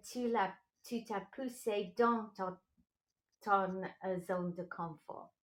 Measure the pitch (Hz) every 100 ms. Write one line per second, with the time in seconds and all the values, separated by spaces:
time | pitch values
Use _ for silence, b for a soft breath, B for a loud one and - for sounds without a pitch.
0 | - 247 240 226 190 - _ _ - 233
1 | - 196 185 - 262 - 233 208 185 -
2 | 240 226 208 - 185 185 _ _ _ _
3 | _ _ _ _ 208 196 190 190 185 -
4 | 190 180 180 180 175 175 175 - 170 151
5 | - - - _